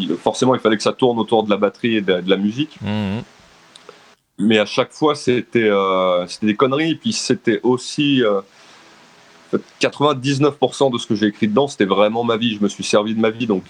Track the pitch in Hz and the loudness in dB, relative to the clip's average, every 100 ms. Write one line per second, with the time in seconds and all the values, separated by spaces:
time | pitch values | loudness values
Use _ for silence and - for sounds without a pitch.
0 | 92 87 - 107 127 120 110 110 113 - | -6 -2 -2 0 0 2 2 0 -2 0
1 | 131 117 104 113 107 98 101 - 120 110 | 0 0 0 0 0 0 0 -2 -2 -2
2 | 95 90 90 95 101 117 151 - 104 107 | 0 -2 0 0 0 -2 -8 -8 -6 -4
3 | 101 107 - - - _ _ - - - | -4 -6 -10 -20 -20 _ _ -20 -20 -20
4 | - _ _ - 104 107 101 - 123 - | -20 _ _ -2 2 2 2 0 -2 0
5 | 156 147 - 120 98 120 110 101 98 92 | 0 0 0 -2 0 0 2 4 2 2
6 | 92 90 90 - 107 104 135 139 160 147 | 2 0 -2 -4 -2 0 0 0 -2 -4
7 | 113 110 - 123 - 104 120 127 - - | -4 -4 -2 -2 0 0 0 -2 -4 -4
8 | 143 135 113 98 98 _ - - - - | 0 2 2 0 -6 _ -20 -20 -20 -20
9 | - - - - - - - - - - | -20 -20 -20 -20 -6 -6 -6 -4 -2 0
10 | 147 143 127 135 147 139 127 - 139 120 | 0 0 -2 0 0 2 -2 2 0 0
11 | - 107 104 - 107 110 139 - 95 95 | -4 0 0 0 0 2 0 0 0 2
12 | 104 113 120 113 117 104 101 - 98 107 | 2 0 -2 -2 -2 -2 -2 -2 -2 0
13 | 107 110 113 110 120 95 | 0 0 0 -2 -2 -2